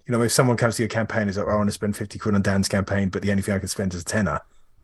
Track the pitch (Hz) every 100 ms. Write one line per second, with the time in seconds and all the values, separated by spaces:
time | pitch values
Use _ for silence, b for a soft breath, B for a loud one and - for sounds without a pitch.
0 | - 120 117 - 127 117 120 110 107 117
1 | 107 113 101 98 101 104 101 - 104 101
2 | 104 - 107 101 98 98 95 101 95 98
3 | 98 92 101 98 95 98 92 - 95 90
4 | - 110 92 73 - - - -